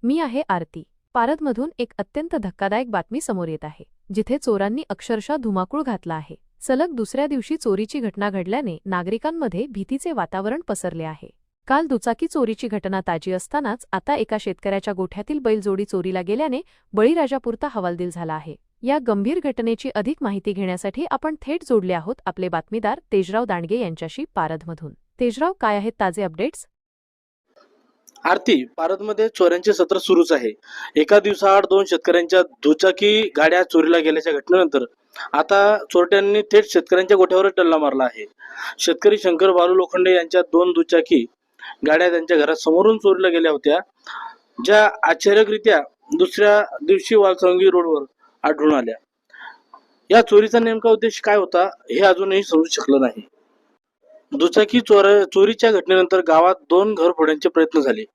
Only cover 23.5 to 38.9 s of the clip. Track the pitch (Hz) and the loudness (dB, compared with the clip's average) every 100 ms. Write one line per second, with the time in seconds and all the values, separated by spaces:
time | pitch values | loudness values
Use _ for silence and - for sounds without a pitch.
23.5 | 180 170 220 202 160 165 - 302 - 160 | -6 -4 -6 -6 -8 -12 -12 -10 -6 -6
24.5 | 160 165 160 156 - _ _ 247 226 320 | -6 -12 -16 -16 -20 _ _ -4 -2 -4
25.5 | 381 226 208 208 - 196 180 190 160 240 | -2 -4 -4 -6 -4 -4 -4 -8 -6 -8
26.5 | - - _ _ _ _ _ _ _ _ | -8 -20 _ _ _ _ _ _ _ _
27.5 | _ _ _ _ _ _ _ 160 190 190 | _ _ _ _ _ _ _ -2 -2 2
28.5 | 170 123 - 165 190 214 214 220 - 180 | 0 0 -6 -4 -4 -6 -4 -4 2 2
29.5 | 175 196 202 170 190 175 185 165 151 117 | 2 0 0 0 -2 2 2 4 0 -2
30.5 | 107 _ - - - 151 208 202 196 196 | -8 _ -18 -6 -2 4 4 4 0 4
31.5 | 196 196 190 196 170 - 170 170 185 180 | 4 4 2 2 -2 2 0 4 2 2
32.5 | _ 143 151 190 185 208 214 214 - 156 | _ 0 4 2 2 2 2 0 2 2
33.5 | 175 180 165 156 170 160 156 160 143 - | 2 2 2 2 2 2 -2 -2 -6 0
34.5 | 180 175 139 123 _ _ - - 143 156 | 2 2 0 -4 _ _ -18 -6 -2 2
35.5 | 196 202 208 208 175 175 196 196 208 208 | 4 4 2 0 2 4 2 2 0 4
36.5 | 208 208 175 165 180 185 202 180 185 196 | 2 4 0 2 0 4 4 4 4 2
37.5 | 190 175 160 151 135 127 113 104 _ - | 2 2 2 0 0 -2 -4 -18 _ -20
38.5 | - - - - | -16 -16 -8 -4